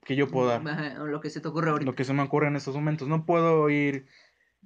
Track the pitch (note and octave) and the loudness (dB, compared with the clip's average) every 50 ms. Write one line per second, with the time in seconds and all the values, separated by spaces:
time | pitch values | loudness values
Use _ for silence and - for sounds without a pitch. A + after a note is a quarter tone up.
0 | _ - C3+ C3+ C#3+ C3 B2+ C3 B2+ B2 A#2 A#2 - D3+ D#3 D#3 D3+ C#3+ A#2+ - | _ -2 0 0 0 2 2 2 2 2 2 0 -2 -4 -4 -4 -6 -6 -8 -8
1 | D3+ D3+ C#3+ D3+ - - - D3+ D3 D#3+ C#3+ E3 D#3+ D#3+ D3+ D3 C#3 C3 B2 - | -8 -6 -6 -6 -8 -8 -10 -8 -8 -6 -4 -2 0 0 0 0 0 -2 -2 -2
2 | C3 B2 C3+ C#3+ C#3 C3+ - D3 D3+ D3 D3 C#3+ - C#3 C3 C#3+ D3+ D#3 D#3 D#3 | -2 -2 0 0 0 0 2 2 2 2 0 -2 -4 -6 -4 -2 -2 -2 -2 -2
3 | C3 C#3 D#3+ E3 D#3+ - E3+ E3+ E3 E3+ E3 D#3 D3+ D3 D3 D3 D3 C#3+ C#3 C3+ | -2 -2 -2 0 0 2 2 4 4 4 4 4 4 4 4 2 2 0 0 -4
4 | C3+ _ _ _ _ _ _ _ _ _ _ _ - | -6 _ _ _ _ _ _ _ _ _ _ _ -20